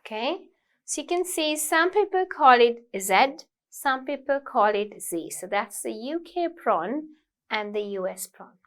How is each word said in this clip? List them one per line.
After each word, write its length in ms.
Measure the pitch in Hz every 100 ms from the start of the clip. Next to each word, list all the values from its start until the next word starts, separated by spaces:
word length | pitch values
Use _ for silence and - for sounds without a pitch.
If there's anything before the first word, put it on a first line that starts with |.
Okay, 380 | - 220 240 359 - _ _ _
so 180 | - -
you 40 | 294
can 180 | 349
see 320 | 359 - 311 302
some 340 | - 330 349
people 340 | 381 392 381 370
call 340 | - 285 247
it 240 | 240 233 - 196
Z, 400 | 190 190 269 302 - _ _
some 360 | - 277 262
people 360 | 262 277 269 277
call 340 | 277 247 208
it 280 | 208 208 -
Z. 280 | - 170 151
So 160 | - 185
that's 360 | 202 214 -
the 100 | -
U 280 | 220 240 320
K 240 | 339 - 339
prawn 600 | 339 - 190 170 269 311 - _ _ _
and 240 | 220 208
the 80 | 208
U 260 | 208 202 185
S 180 | 185 -
prawn. 320 | _ 180 _